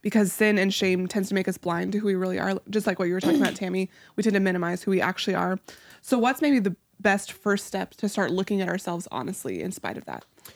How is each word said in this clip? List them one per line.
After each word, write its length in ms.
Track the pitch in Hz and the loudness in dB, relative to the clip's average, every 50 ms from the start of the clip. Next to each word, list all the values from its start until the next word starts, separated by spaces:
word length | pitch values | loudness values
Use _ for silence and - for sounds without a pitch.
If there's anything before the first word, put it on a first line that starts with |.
because 320 | _ 208 - 220 208 180 - | _ 2 2 2 2 2 2
sin 240 | - 214 214 208 | 2 2 4 4
and 160 | 202 190 196 196 | 4 2 2 0
shame 340 | - 202 190 185 180 185 | 0 2 2 2 0 0
tends 220 | 175 - 208 190 - | -2 -2 -4 -2 0
to 60 | 196 | 0
make 120 | 196 180 | 0 0
us 100 | 196 180 - | 0 -4 -4
blind 320 | - 175 170 170 180 190 196 | -4 -4 -2 -2 -2 -2 -2
to 60 | 208 | 0
who 80 | 214 | 0
we 80 | 202 190 | 0 0
really 240 | 185 185 185 185 190 | 0 0 -2 -2 -2
are, 180 | - 190 190 190 _ - | -2 -2 -2 -4 _ -2
just 160 | 196 214 202 | -2 0 0
like 100 | 220 185 | 0 0
what 100 | - 185 | 0 0
you 60 | 175 180 | 0 0
were 80 | 185 | 2
talking 180 | - 311 339 285 | 2 4 4 4
about, 160 | 262 226 - | 4 2 0
<clears throat> 80 | - 196 | -2 -4
Tammy. 260 | 185 185 185 190 - _ - - - _ | -4 -2 -2 -2 -4 _ -20 -20 -10 _
We 80 | - 202 | 0 0
tend 100 | 226 202 | 2 4
to 60 | 202 | 4
minimize 420 | 196 190 180 180 175 170 180 180 - | 4 4 2 2 0 -2 -4 -2 0
who 80 | 202 | 0
we 80 | 190 185 | 2 2
actually 360 | - 180 185 - - 208 185 | 2 0 0 -2 -2 0 0
are. 240 | 180 175 180 185 190 _ - - - - - - - | 0 0 0 -2 -4 _ -14 -20 -20 -20 -20 -20 -20
So 160 | _ - 262 | _ 0 2
what's 240 | 240 220 247 269 - | 4 4 2 2 2
maybe 160 | 320 294 277 247 | 2 4 4 4
the 160 | 190 196 170 _ _ _ _ _ | 4 2 -2 _ _ _ _ _
best 320 | - 208 196 202 - - - | 2 2 2 2 -2 -8 -16
first 340 | - _ 208 202 202 - | -4 _ 0 0 0 -2
step 240 | - - 170 196 - - | -6 -6 -6 -6 -8 -8
to 140 | - - 202 | -6 -4 -4
start 220 | - - 190 131 | 0 0 0 0
looking 300 | 175 185 190 - 208 196 | 0 0 0 0 0 -2
at 60 | 190 | 0
ourselves 400 | 180 175 196 - 185 175 170 185 - | -2 -4 -4 -4 -6 -6 -6 -8 -8
honestly 500 | - 131 - - 196 - - 123 92 85 | -8 -6 -6 -6 -8 -8 -8 -6 -6 -4
in 100 | - 185 | -6 -6
spite 240 | - - - 90 - | -8 -6 -8 -8 -8
of 80 | - - | -8 -12
that? 200 | - 64 - - _ _ _ _ - - | -12 -14 -14 -14 _ _ _ _ -20 -20